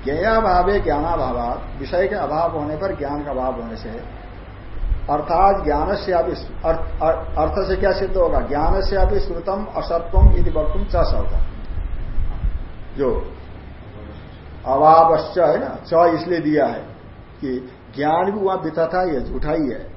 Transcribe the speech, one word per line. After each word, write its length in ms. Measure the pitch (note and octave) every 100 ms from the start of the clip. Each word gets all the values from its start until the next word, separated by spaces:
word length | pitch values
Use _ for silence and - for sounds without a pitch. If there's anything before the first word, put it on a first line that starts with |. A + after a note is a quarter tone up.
| C#3
ज्ञेयाभावे 720 | D3+ G3+ A3+ G#3+ F3+ F3+ G3+
ज्ञानाभावात्, 960 | E3 C#3+ D#3+ E3 B2+ B2 A#2+ C3+ - -
विषय 300 | C3+ F3 G3
के 60 |
अभाव 440 | G#3 C#3 D3+ E3+ E3
होने 180 | D3 D3+
पर 200 | - D3+
ज्ञान 280 | C#3+ D3
का 60 | C#3+
अभाव 320 | B2+ C3 A#2+
होने 140 | A2+ G#2
से, 120 | A2+ A2+ - - - - - - - - - - -
अर्थात 520 | D3 D3+ E3+ G3 G3
ज्ञान 320 | D3 C#3+ D#3+ G3
से 160 | -
अभी 200 | F3 E3+ D#3 - -
अर्थ, 140 | E3 D#3+ - - D#3+ E3 - -
अर्थ 300 | D#3+ - F#3+
से 80 | F#3
क्या 160 | G3
सिद्ध 240 | F3+ G3 F#3+
होगा? 240 | E3 -
ज्ञान 400 | - C#3+ E3 D3
से 160 | C#3+ F#3+
अभी 240 | - F#3
श्रुतम 440 | - E3+ G3 G3
असत्वम 680 | - E3+ D3 E3+ E3+ F#3+ -
इति 180 | F3 -
वक्तुम 340 | D#3 D3+ -
च 60 | -
शब्द। 420 | E3+ D3 - - - - - - - - - - - - - - - - - - -
जो 220 | C3 G#2+ - - - - - - - - - - - - - - B2+
अभावश्च 720 | C#3 D3+ F3 D#3+ D#3+ - F3+
है 220 | D#3+ C#3+
ना, 140 | - - -
च 280 | E3 F3
इसलिए 260 | D#3+ F3+ E3+
दिया 260 | D3+ D3+ B2
है 160 | A2+ - - - - - -
कि 300 | C3+ B2+ - - - B2
ज्ञान 360 | D3 E3 F#3
भी 80 | G#3
वहां 180 | G3 F#3
मिथ्या 220 | D#3+ D#3+ D#3+
था, 160 | F#3
ये 180 | F#3 C#3
झूठा 320 | A#2+ C3+ D3+
ही 180 | D#3 C#3
है। 220 | G2+ F#2